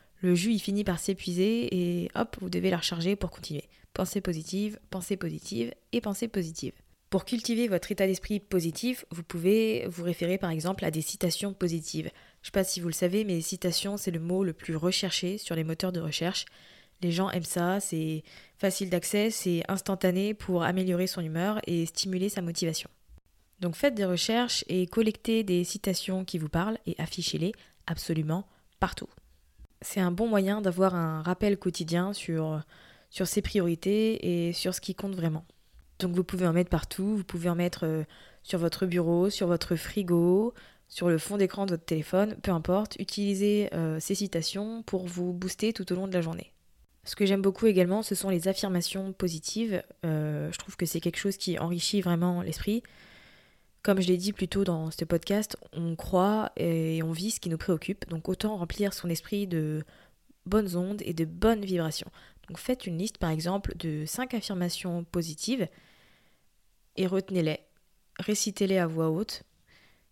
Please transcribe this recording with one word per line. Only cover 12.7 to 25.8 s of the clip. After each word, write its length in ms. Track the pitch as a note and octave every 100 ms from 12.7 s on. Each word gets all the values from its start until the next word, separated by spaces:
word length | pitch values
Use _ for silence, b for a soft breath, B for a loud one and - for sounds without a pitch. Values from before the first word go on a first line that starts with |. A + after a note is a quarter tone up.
| F3+
vous 80 | E3+
le 60 |
savez, 300 | E3 F3+ G3
mais 160 | A3 E3+
citation, 560 | D#3+ F#3 F3+ E3+ G3 G3+
c'est 140 | -
le 80 | E3
mot 240 | E3+ F#3
le 100 | F#3+
plus 220 | D#3 -
recherché 640 | D#3+ E3+ F#3 F#3+ - F3+ G#3
sur 160 | -
les 80 | E3
moteurs 300 | D#3+ D#3+ F#3
de 80 | F3+
recherche. 440 | D#3+ D3 E3+ G3 - B B B B B
Les 100 | F3+
gens 180 | E3+ F#3+
aiment 140 | F3+
ça, 340 | E3 - F3 G3
c'est 460 | - D#3+ D#3+ D#3 B B B _
facile 320 | G3 F#3 F#3+
d'accès, 400 | F3+ - G#3 G#3+
c'est 320 | A3 F#3 E3+ -
instantané 640 | G3 - F#3+ F#3 F3+ G3+
pour 300 | G#3+ - F3+
améliorer 420 | E3 F3+ F#3 F3 F#3
son 140 | -
humeur 400 | D#3+ D#3+ F#3 G#3+ -
et 200 | E3+ E3
stimuler 420 | - G3 F#3 G3
sa 140 | G3+
motivation. 480 | E3+ E3+ E3+ D#3 - - _ - _ _ _ _
Donc 160 | F3+ D#3+
faites 180 | C#4+
des 100 | A3+
recherches 600 | G3 F3 - A3+ A#3+ - -
et 200 | F#3 F3+
collectez 560 | - A3 G#3+ - A3+
des 180 | G#3 F3+
citations 640 | F3 -